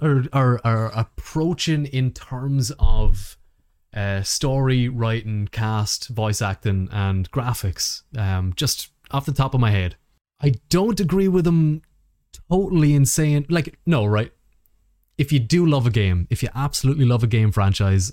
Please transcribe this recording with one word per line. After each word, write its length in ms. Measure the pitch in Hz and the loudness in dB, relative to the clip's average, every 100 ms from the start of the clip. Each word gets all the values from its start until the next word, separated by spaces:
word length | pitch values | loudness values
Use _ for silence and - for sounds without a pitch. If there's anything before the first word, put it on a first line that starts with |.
or, 240 | 156 135 127 | 0 0 0
or, 260 | 139 127 120 120 | 0 2 2 0
or 220 | 113 113 | -2 -2
approaching 920 | 110 113 - - 156 165 180 - 156 143 | -4 -6 -8 -8 -4 -2 -2 -2 -2 -2
in 240 | 131 127 | -2 -2
terms 600 | - - 127 139 139 113 - | -4 -10 -8 -2 -2 -2 2
of, 580 | - - 107 98 - - _ _ _ _ _ - | 4 6 6 4 0 -16 _ _ _ _ _ -6
uh, 260 | 101 98 | -4 -2
story, 680 | 98 - 147 135 131 127 120 | -4 -4 -2 0 2 2 0
writing, 600 | 127 113 113 107 107 104 | -2 -2 -2 -4 -4 -4
cast, 580 | - 110 110 104 - - | -4 -2 -2 -2 -4 -8
voice 300 | 110 110 107 | -4 -2 -2
acting, 480 | 104 95 110 95 95 | -2 -4 -2 -2 -2
and 400 | 107 98 95 92 | -2 -2 -2 -2
graphics. 720 | - 123 117 98 - - - - 131 | -4 -4 -4 -4 -4 -6 -8 -12 -6
Um, 380 | 98 95 92 87 | -2 -2 -4 -2
just 340 | 143 - - _ - | -4 -4 -10 _ -8
off 160 | 139 139 | -6 -2
the 60 | |
top 240 | 139 135 131 | -2 0 2
of 40 | |
my 120 | 113 | 2
head. 240 | 101 90 - _ _ _ _ | 2 -2 -6 _ _ _ _
I 140 | 143 120 - | -2 -2 0
don't 300 | 170 208 214 | 0 0 0
agree 280 | 180 185 190 | 0 0 2
with 200 | 185 170 | 2 2
him 340 | 165 156 156 - _ _ _ _ - - | 2 2 0 -8 _ _ _ _ -20 -2
totally 420 | 185 190 180 151 | -2 0 2 4
in 120 | 147 135 | 4 2
saying, 420 | - 156 147 143 | 2 0 0 0
like, 300 | 170 - - - | -2 -2 -6 0
no, 180 | 156 104 | 0 2
right? 260 | 104 113 - _ _ _ _ _ _ _ - | 0 -2 -8 _ _ _ _ _ _ _ -4
If 140 | 143 | 0
you 80 | 143 | 0
do 260 | 113 170 170 | 2 2 2
love 220 | 143 123 | 2 2
a 20 | |
game, 380 | 110 98 90 85 | 2 2 0 0
if 140 | 120 | -4
you 60 | 120 | -4
absolutely 520 | 127 143 - 131 147 127 | -4 -6 -2 0 2 2
love 180 | 120 | 2
a 40 | 117 | 2
game 240 | 113 107 | 2 2
franchise 600 | 101 98 98 98 98 95 | 2 0 2 2 2 0